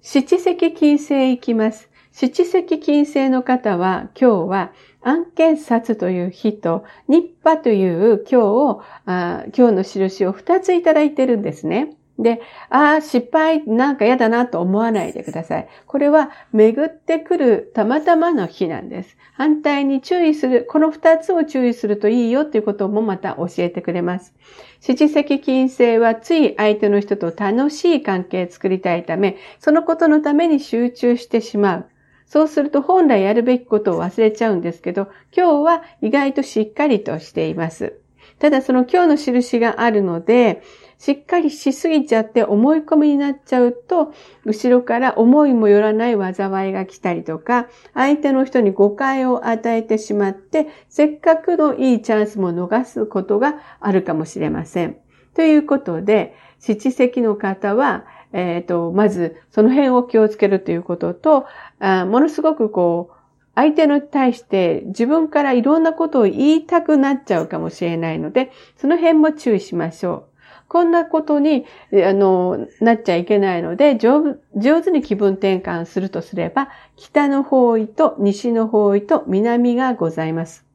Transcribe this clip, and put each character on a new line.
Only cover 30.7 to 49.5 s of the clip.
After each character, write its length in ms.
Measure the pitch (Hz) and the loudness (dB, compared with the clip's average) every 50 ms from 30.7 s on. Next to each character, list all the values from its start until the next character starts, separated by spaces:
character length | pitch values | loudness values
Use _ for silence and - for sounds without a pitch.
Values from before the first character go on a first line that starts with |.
| - 233 240 247 | -2 -2 -2 -2
中 260 | 247 - - 240 240 | -4 -2 0 0 0
し 100 | 240 - | 0 -2
て 140 | _ - 233 | _ -4 -4
し 160 | 220 - - | -4 -2 -2
ま 200 | 208 202 196 175 | 0 0 0 0
う。 100 | 180 - _ _ _ _ _ _ _ _ | -2 -8 _ _ _ _ _ _ _ _
そ 160 | _ - 294 | _ 0 2
う 60 | 311 302 | 2 2
す 120 | 302 302 | 0 -2
る 100 | 285 294 | -2 0
と 120 | - 285 | -2 -2
本 240 | 277 - 359 381 339 | 0 2 2 4 4
来 160 | 294 247 196 | 4 4 2
や 100 | 190 196 | 2 2
る 120 | 220 240 233 | 0 0 2
べ 160 | 254 254 247 | 2 0 0
き 40 | 247 | 0
こ 140 | _ 220 208 | _ -2 0
と 140 | 208 208 | 0 0
を 100 | 170 165 | -2 -2
忘 180 | 165 180 - - | -4 -6 -2 2
れ 120 | 226 220 | 0 0
ち 120 | 214 - 233 | 2 0 -2
ゃ 60 | 226 | -2
う 60 | 202 | -2
ん 40 | 175 | -2
で 120 | 156 170 | -4 -6
す 100 | 170 - | -10 -8
け 100 | - 180 | -10 -8
ど、 140 | 175 196 196 196 - - _ _ _ | -6 -6 -6 -8 -10 -20 _ _ _
今 260 | - 370 339 302 285 | 0 2 2 2 2
日 20 | |
は 200 | 294 330 339 330 330 - _ _ | 2 2 0 0 -2 -14 _ _
意 80 | - 220 | -4 -2
外 240 | 233 277 277 277 269 | 0 0 0 0 -2
と 80 | 294 | -4
し 200 | 269 - - 220 | -6 -4 -4 -4
っ 100 | 214 214 | -4 -4
か 160 | - - 294 302 | -2 -2 0 0
り 160 | 247 202 - | 0 0 -2
と 160 | - - 160 | -6 -8 -8
し 100 | - - | -10 -10
て 160 | _ - 160 | _ -6 -6
い 80 | 156 151 | -4 -4
ま 160 | - 165 165 | -6 -6 -8
す。 300 | - - - - - - _ _ _ _ _ - _ _ | -6 -8 -10 -10 -10 -14 _ _ _ _ _ -20 _ _
た 100 | - 302 | 0 2
だ 100 | 294 262 | 2 2
そ 120 | 262 - | 0 0
の 140 | 359 254 247 247 | 0 0 2 2
今 120 | - 359 | 2 2
日 40 | 349 | 4
の 100 | 339 294 | 4 2
印 440 | 302 - 269 240 247 247 - - 233 | 2 0 0 0 0 0 0 0 0
が 220 | 233 233 - - | 0 0 -2 0
あ 80 | 233 233 | -2 0
る 120 | 214 208 | 2 0
の 180 | 196 180 170 165 | 0 0 -4 -4
で、 420 | 165 - 226 247 240 220 - - - - - - - - _ _ | 0 2 4 4 4 2 0 -2 -10 -20 -20 -20 -20 -20 _ _
し 140 | - - | -4 -4
っ 120 | 285 285 _ | -4 -4 _
か 140 | - 349 349 | -2 -2 0
り 120 | 320 294 | 0 -2
し 220 | - - - 277 | -4 -2 -4 -4
す 160 | 269 - - 339 | -4 -2 -2 0
ぎ 160 | 320 302 285 | 0 0 0
ち 100 | 302 - | 2 0
ゃ 60 | 220 | 0
っ 20 | 220 | 0
て 180 | 220 - 240 | 0 0 0
思 320 | 220 - 202 202 233 285 311 | 0 2 2 2 4 4 2
い 60 | 320 | 0
込 160 | 302 - 320 | 0 0 2
み 120 | 302 302 302 | 2 4 4
に 80 | 285 | 2
な 140 | 277 285 277 | 2 0 -2
っ 60 | 269 277 _ | -4 -6 _
ち 100 | - 262 | -2 0
ゃ 80 | 254 | 2
う 100 | 247 240 | 2 2
と、 400 | 240 480 - _ - 349 302 302 - - - - - _ _ | 0 -4 -6 _ -2 -2 -2 -2 -6 -20 -20 -20 -20 _ _
後 340 | 214 214 214 - 247 247 247 | -6 -6 -2 2 2 2 2
ろ 40 | |
か 160 | 247 - 233 240 | 2 0 -2 0
ら 160 | 262 254 - | 0 -2 0
思 300 | - 226 240 262 302 302 | 2 4 4 6 6 4
い 80 | 285 254 | 4 2
も 140 | 233 220 208 | 2 4 4
よ 120 | 202 208 | 4 4
ら 120 | 214 220 | 4 2
な 180 | 214 220 226 240 | 0 0 0 0
い 60 | 233 202 190 185 185 | 0 -2 -2 -4 -4
災 360 | - 196 196 190 190 190 196 | -6 -6 -4 -4 -4 -4 -4
い 20 | |
が 140 | 190 190 190 | -4 -6 -8
来 120 | 190 - - | -10 -12 -8
た 160 | - 190 175 | -6 -4 -4
り 80 | 170 | -4
と 160 | 170 - 160 160 | -6 -8 -10 -10
か、 300 | - - 240 240 240 247 - _ _ - _ | -4 -2 -2 -2 -2 -6 -16 _ _ -14 _
相 240 | - 254 277 294 302 | -2 0 0 0 0
手 140 | 294 277 | 0 0
の 120 | 269 262 269 | 0 0 -2
人 160 | 262 - 254 | 0 0 0
に 120 | 226 202 | 0 2
誤 180 | 190 - 202 208 | 2 2 2 2
解 340 | 208 208 277 269 269 269 262 | 2 -2 -4 -2 -2 -2 0
を 220 | 254 247 - - | -2 -2 -2 -2
与 300 | - | -4